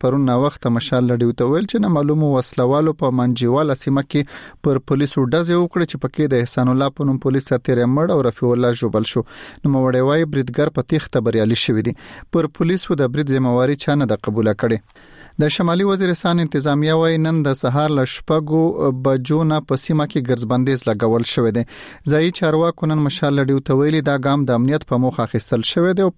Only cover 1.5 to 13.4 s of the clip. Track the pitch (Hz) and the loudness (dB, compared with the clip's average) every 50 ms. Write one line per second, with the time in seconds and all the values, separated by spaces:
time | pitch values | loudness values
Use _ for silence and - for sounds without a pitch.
1.5 | 147 175 214 - - 226 202 190 165 147 147 147 151 156 156 143 139 131 - - | 0 0 -2 -2 -2 -2 0 0 0 2 2 0 0 2 2 2 0 0 -2 -2
2.5 | - 135 123 127 139 147 156 160 151 - 143 131 127 127 123 123 120 117 120 117 | -2 0 0 2 2 2 2 0 0 0 -2 0 0 0 0 0 0 0 0 0
3.5 | 127 147 156 147 135 - - 143 135 139 135 - - 147 139 - - - - - | 2 2 0 0 -2 -2 -2 -2 -2 -2 -2 -2 -2 -2 -2 -4 -8 -20 -20 -20
4.5 | - - - 147 135 135 - - 139 139 147 139 - 143 131 123 147 170 170 170 | -10 -4 0 0 0 0 0 -2 -2 0 0 0 0 0 0 0 0 0 0 2
5.5 | 175 175 175 170 - 180 170 - - 135 - 120 - - 151 139 135 120 120 - | 2 0 0 0 -2 -2 -4 -4 -4 -6 -8 -6 -2 -2 0 2 2 0 0 0
6.5 | - 131 123 127 127 131 139 135 - - 147 139 131 131 - 135 131 135 - - | -2 0 0 2 2 2 0 -2 -2 -2 -2 -2 0 0 0 0 0 0 0 0
7.5 | - - - - 131 120 120 123 131 147 165 180 180 143 127 120 - - 131 120 | -2 -2 0 0 0 2 2 2 2 2 2 2 2 2 0 0 -2 0 0 0
8.5 | 120 120 123 120 120 120 123 107 95 107 110 - - 123 - - - - - - | 2 2 2 0 0 0 -2 -2 0 0 -2 -2 -2 -4 -4 -4 -8 -20 -20 -20
9.5 | - - - 147 139 131 131 131 123 127 131 139 147 160 165 151 147 139 127 127 | -10 -4 -2 0 2 2 2 2 2 2 2 2 2 2 0 0 -2 -2 -4 -2
10.5 | 120 143 147 156 - - - - 160 151 - - - 127 110 117 113 110 107 110 | -2 -2 0 0 0 -2 -2 0 -2 -2 -2 -2 -2 -2 0 0 2 2 2 2
11.5 | 117 - - - 113 110 110 113 85 - - - - - - - - 165 156 143 | 0 0 0 0 0 0 0 -2 -4 -6 -10 -20 -20 -20 -8 -2 0 0 0 0
12.5 | - - 165 165 185 180 - - 175 143 135 123 127 147 151 135 135 131 | -2 -2 0 0 0 -2 -2 -2 0 0 0 0 0 -2 -2 0 0 0